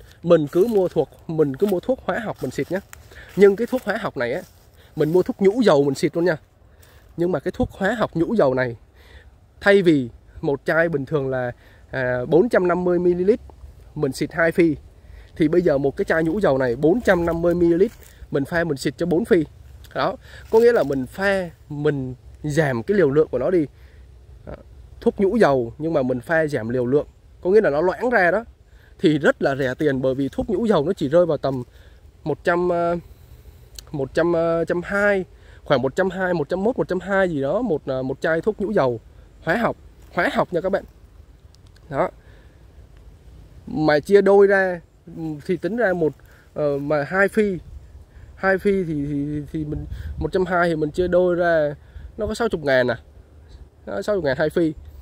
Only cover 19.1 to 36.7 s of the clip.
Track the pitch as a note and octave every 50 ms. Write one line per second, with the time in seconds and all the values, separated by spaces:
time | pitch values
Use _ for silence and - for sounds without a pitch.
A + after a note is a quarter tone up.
19.1 | A3 G#3+ A3+ - A3 E3+ D3 - - - - - - - - - - D3 C3+ E3
20.1 | A3 - - - - - - - - A3+ A#3 A#3 A#3+ G#3 D3 C#3 C#3+ C3+ B2+ B2
21.1 | - - G3 G3+ G3 F#3+ F3+ E3 - - - - D3 D3 D3 D3+ D3 C#3 C3 B2+
22.1 | B2+ - - - - - - D3+ C#3+ D#3 D#3 C#3+ B2+ A2+ A2+ - G3+ G3+ E3+ C#3
23.1 | C3+ D3+ D#3 - - B2 B2+ D#3+ F#3+ F3 D3 C3 - - - - - - - -
24.1 | - - - - - - - - - - - - - - - - - - - -
25.1 | - - G3+ F#3 G#3+ A#3 G3 D3 C#3 C3 A#2 A#2 A2+ - D3 E3 E3 D3 C3 B2+
26.1 | B2+ B2 A#2+ - E3 D#3+ D#3+ D3 C#3+ A#2+ A2 A2+ B2 B2+ B2 A#2+ C3+ D3 - -
27.1 | - - _ - - - - F3 G3 A3 G#3 D#3 C#3 D3 E3+ F#3 E3+ - G#3 B3+
28.1 | A#3+ G#3+ F3+ E3+ E3 G#3+ A#3 - - _ _ _ - - - - - - - E3
29.1 | D3+ C#3+ D3 A3 C4+ - - D3 C3+ C3 C#3 B2+ B2+ - D#3 D3 C3+ B2+ C3+ C3
30.1 | C3 C3+ C#3 C3 - - - - G3+ F3 A#3+ G#3+ G#3+ D#3+ C#3 D#3+ G3 - E3 C3
31.1 | D3 F3 F3 E3 D3+ C3+ - C#3 C#3 B2+ B2 - - - - - - - - -
32.1 | - _ - D3+ C#3+ - - F#3 F3 F3 F3+ F3+ F3 E3+ E3+ E3+ F3 E3+ - -
33.1 | - - - - - - - - - - - - - - - - - C#3+ C3+ C3
34.1 | - E3 D#3+ F3 F3 E3 E3 E3+ E3 E3 E3 - F3 F3 F3 - G3+ G3+ G#3 G#3
35.1 | G3+ F#3+ F3 - - - - - - - - - D3 B2+ B2 C3+ - - F#3 F#3+
36.1 | F3 F#3+ F#3 F3+ F3+ E3+ C#3+ - F3+ F#3 G3 A3+